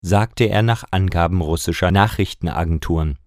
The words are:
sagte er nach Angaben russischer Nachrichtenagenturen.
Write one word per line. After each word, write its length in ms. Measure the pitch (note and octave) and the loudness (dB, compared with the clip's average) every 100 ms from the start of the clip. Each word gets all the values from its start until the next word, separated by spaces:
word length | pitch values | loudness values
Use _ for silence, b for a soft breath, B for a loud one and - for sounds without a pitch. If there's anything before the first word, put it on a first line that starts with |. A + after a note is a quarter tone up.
sagte 420 | F2 G2+ A2 - | 2 2 2 0
er 180 | A2+ G2+ | 0 2
nach 220 | A2+ A2+ - | 2 0 -2
Angaben 500 | F#2 F#2+ F2 E2+ F#2 | 0 0 2 0 0
russischer 480 | D#2 E2 - E2+ F2+ | 0 -2 -2 0 2
Nachrichtenagenturen. 1300 | F#2+ G#2 - F#2+ - F2 C#2+ E2+ D#2+ - E2 D#2 C#2 | 4 2 0 -4 -4 -6 -4 -2 -2 -2 -2 -2 -4